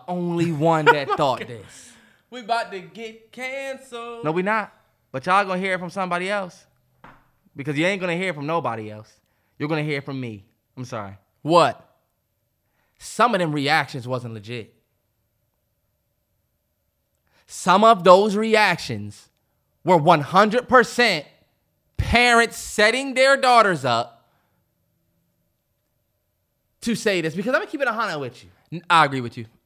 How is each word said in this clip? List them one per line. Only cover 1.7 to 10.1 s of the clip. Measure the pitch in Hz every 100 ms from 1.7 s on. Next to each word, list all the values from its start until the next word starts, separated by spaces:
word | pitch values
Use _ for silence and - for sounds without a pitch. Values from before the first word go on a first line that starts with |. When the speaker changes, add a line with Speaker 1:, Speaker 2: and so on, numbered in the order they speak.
| - - - _ _ _
Speaker 2:
We | 247
about | 214 233 220
to | 190
get | 165 214 220 220 _
canceled. | 240 254 269 269 262 - 233 233 233
Speaker 1:
No, | 151
we | 170
not. | 190 220 190 _ _ _ _
But | 135 180
y'all | 190
gonna | 190 185
hear | 190
it | 180
from | 175
somebody | 196 180 175 185
else. | 208 180 - _ _ _ _ - - _ _ _
Because | 143 131 143
you |
ain't | 180 202
gonna | 180 170
hear | 185
it |
from | 147 143
nobody | 165 127 113 107
else. | 107 113 _ _ _ _ -
You're | 147
gonna | 156
hear | 151 143
it |
from | 143